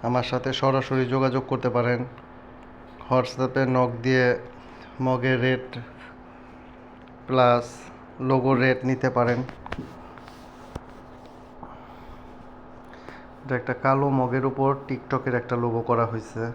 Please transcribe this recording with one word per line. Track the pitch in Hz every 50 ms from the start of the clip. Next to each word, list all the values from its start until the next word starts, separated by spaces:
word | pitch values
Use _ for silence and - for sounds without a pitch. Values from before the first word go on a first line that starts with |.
| -
আমার | 117 123 127 123
সাথে | - - 127 127 135 131
সরাসরি | - - 139 131 135 131 - 135 131 127
যোগাযোগ | 120 127 135 135 131 123 135 131 -
করতে | 135 123 123 123
পারেন। | 117 120 117 120 123 120 127 131 - - - - - - - - - - - - - - - - - - - -
WhatsApp-এ | 127 127 123 - - - 131 127 127 135 135
নক | 131 127 127 127 123 120 117
দিয়ে | 117 131 131 127 127 123 123 - - - - - - - - - - - - -
মগের | 127 131 127 123 117 131 131 123
রেট | 120 127 127 127 127 - - 123 120 - - - - - - - - - - - - - - - - - - - - - - - - - - - - -
প্লাস | 127 131 127 123 120 123 120 - - - - - - - - - - -
লোগোর | 131 131 135 131 123 131 135 123
রেট | 123 131 127 127 127
নিতে | 127 131 127 127 131
পারেন। | 123 123 120 117 120 120 127 127 - - - - - - - - - - - - - - - - - - - - - - - - - - - - - - - - - - - - - - - - - - - - - - - - - - - - - - - - - - - - - - - - - - - - - - - - - - - - - - -
এটা | 135 131
একটা | 123 113 - 131
কালো | - - 135 135 139 139 143
মগের | 135 131 127 123 120 131 131
উপর | 135 127 - 135 135 139 135 - -
টিকটকের | 135 120 - - - 131 127 139 123
একটা | 120 120 - 123
লোগো | 120 120 120 113 117
করা | 117 117 120 117 117
হয়েছে। | 107 110 113 110 - - 113 113 117 117